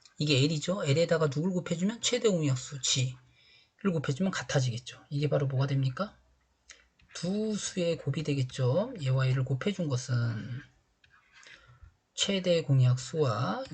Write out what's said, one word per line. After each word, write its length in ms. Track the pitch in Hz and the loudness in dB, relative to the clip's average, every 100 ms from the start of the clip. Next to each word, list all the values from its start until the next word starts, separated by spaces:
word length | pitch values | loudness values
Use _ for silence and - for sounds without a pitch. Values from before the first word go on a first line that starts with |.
| - - | -14 -4
이게 160 | 151 127 | 2 4
L이죠. 460 | 151 151 175 196 | 4 0 -2 -2
L에다가 440 | 151 143 165 160 151 | 2 2 4 2 2
누구를 260 | 147 185 | 0 -2
곱해주면 480 | 180 - 165 196 226 | -2 -4 -2 -2 -2
최대 260 | - 240 220 | -2 0 2
공약수 520 | 175 147 127 - 139 | 2 2 0 -4 -6
G를 1120 | - 135 127 - _ _ _ _ _ _ 196 | -2 0 -2 -6 _ _ _ _ _ _ -2
곱해주면 380 | 165 143 135 190 | -2 -2 -2 -2
같아지겠죠. 760 | - - 143 127 107 - - - | -2 -2 0 0 -4 -10 -18 -8
이게 180 | 143 147 | -2 0
바로 160 | 143 135 | 0 0
뭐가 220 | 131 139 | 0 0
됩니까? 500 | 135 131 - 208 - _ _ _ _ - - _ _ _ | 0 0 -2 -8 -10 _ _ _ _ -20 -20 _ _ _
두 420 | - 175 208 220 202 | -8 -4 -2 -2 -4
수의 420 | - 185 170 160 | -4 -2 0 0
곱이 260 | 139 156 | -2 -2
되겠죠. 720 | 151 139 127 - 123 165 247 220 | -2 0 -2 0 2 2 0 -2
얘와 240 | 131 131 131 | 0 2 2
얘를 160 | 135 | 2
곱해준 440 | 131 131 208 196 156 | 0 0 -2 -2 -2
것은 760 | 123 - 120 117 113 - 123 - _ _ _ _ _ _ - - - - - - _ _ - | -2 0 0 0 -2 -6 -10 -12 _ _ _ _ _ _ -20 -20 -20 -20 -20 -20 _ _ -4
최대 480 | - 190 180 170 | -2 0 2 2
공약수와 1040 | 147 135 123 127 - 160 135 107 170 247 269 | 4 6 6 4 0 0 0 0 -2 -2 -4